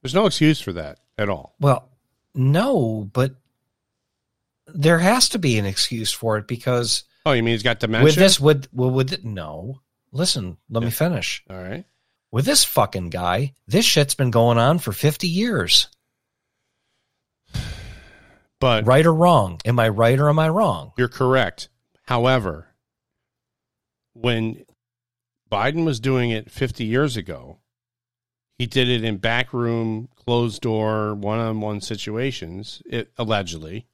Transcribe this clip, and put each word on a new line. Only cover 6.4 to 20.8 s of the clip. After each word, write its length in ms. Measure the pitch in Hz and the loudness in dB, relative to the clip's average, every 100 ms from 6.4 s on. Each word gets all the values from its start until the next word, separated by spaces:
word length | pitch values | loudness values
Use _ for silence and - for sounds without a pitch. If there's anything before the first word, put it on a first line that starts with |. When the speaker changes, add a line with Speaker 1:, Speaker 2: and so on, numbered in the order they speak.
| 104 | -4
Speaker 2:
because 560 | 120 127 123 117 - - _ 156 | -6 -2 -2 -2 -4 -8 _ 0
Speaker 1:
Oh, 60 | |
you 100 | 127 | 2
mean 100 | 117 | 2
he's 100 | 113 | 0
got 160 | 120 117 | 0 -2
dementia? 260 | 113 113 143 | -2 4 6
Speaker 2:
with 80 | 151 | 6
this, 240 | 196 175 | 4 6
with, 260 | 143 143 - | 4 2 -2
well, 180 | 123 127 | -2 0
with 220 | 131 135 | 0 -2
it, 120 | 131 | -6
no. 560 | 110 98 76 76 104 135 _ _ _ | -10 -10 -10 -12 -12 -14 _ _ _
Listen, 460 | 131 180 131 92 85 _ | -4 -2 -2 -6 -12 _
let 100 | 113 | -4
me 60 | 117 | -4
Speaker 1:
Yeah. 60 | |
Speaker 2:
finish. 500 | - 165 143 - - _ | -2 -2 -2 -6 -10 _
Speaker 1:
All 140 | 92 | -14
right. 220 | 92 131 - _ _ _ _ | -12 -14 -16 _ _ _ _
Speaker 2:
With 120 | 110 175 | -2 2
this 180 | 294 | 2
fucking 460 | - - 104 98 87 | 2 2 0 -2 -8
guy, 420 | 87 87 95 139 _ - | -4 -2 -2 -4 _ -2
this 160 | 185 | 0
shit's 300 | 233 156 139 - | 2 2 0 0
been 140 | 127 | 2
going 240 | 117 117 117 | 4 4 4
on 200 | 123 170 | 4 2
for 120 | - | -4
fifty 360 | 98 147 147 180 | -2 -2 -2 -4
years. 600 | 175 240 175 85 - - _ _ _ _ _ _ _ _ _ _ _ _ _ _ _ _ - - - - - - - _ _ _ _ | -2 -2 -2 2 2 2 _ _ _ _ _ _ _ _ _ _ _ _ _ _ _ _ -10 -10 -12 -16 -20 -20 -20 _ _ _ _
Speaker 1:
But 280 | 127 113 104 | 2 2 6
Speaker 2:
Right 180 | 135 | 6
or 80 | 165 | 6
wrong? 460 | 160 175 151 92 85 | 4 6 6 4 -4
Am 140 | 113 120 | 0 2
I 100 | 113 | 2
right 280 | 104 117 135 | 4 4 4
or 100 | 147 | 4
am 80 | 156 | 2
I 100 | 160 | 2
wrong? 440 | 180 196 87 | 2 0 -2